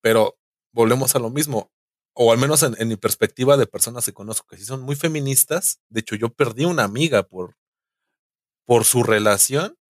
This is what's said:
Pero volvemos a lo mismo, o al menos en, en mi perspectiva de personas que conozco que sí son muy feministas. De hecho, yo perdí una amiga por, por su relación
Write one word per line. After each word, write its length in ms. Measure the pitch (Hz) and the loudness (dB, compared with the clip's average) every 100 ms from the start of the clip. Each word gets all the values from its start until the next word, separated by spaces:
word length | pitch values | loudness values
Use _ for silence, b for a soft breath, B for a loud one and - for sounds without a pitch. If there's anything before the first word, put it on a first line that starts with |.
Pero 360 | 113 113 107 _ _ _ _ | 2 2 2 _ _ _ _
volvemos 440 | 117 113 127 123 135 | 0 2 2 0 -2
a 20 | |
lo 100 | 113 | -4
mismo, 420 | 135 147 117 - _ _ _ _ | -6 -4 -6 -8 _ _ _ _
o 180 | - 117 | 2 4
al 60 | 117 | 4
menos 240 | 139 151 | 2 2
en, 140 | 151 110 | 0 -2
en 80 | 113 | -4
mi 80 | 110 | -2
perspectiva 600 | 107 - 107 - 127 139 | -4 -2 -4 0 2 4
de 100 | 113 | 2
personas 400 | - - 120 - | -2 -6 -6 -10
que 80 | |
conozco 320 | - 104 110 _ | -10 -12 -12 _
que 100 | 85 | -20
sí 60 | |
son 180 | 98 135 | -12 -12
muy 140 | 131 143 | -8 -4
feministas. 840 | 165 156 135 131 - 165 - - _ | -4 -4 -2 -2 0 -2 -4 -8 _
De 100 | 110 | -8
hecho, 160 | - 104 | -6 -6
yo 140 | 117 | -6
perdí 340 | _ 127 113 170 | _ -4 0 -2
una 180 | 165 | 0
amiga 400 | 104 110 160 117 | -2 -2 0 0
por, 320 | 92 92 90 _ _ _ _ _ _ _ _ _ _ _ - | -2 -10 -14 _ _ _ _ _ _ _ _ _ _ _ 2
por 180 | 120 | 2
su 180 | 110 123 | 4 2
relación 760 | 110 107 107 101 - 135 196 - | 2 2 2 2 0 -2 -4 -10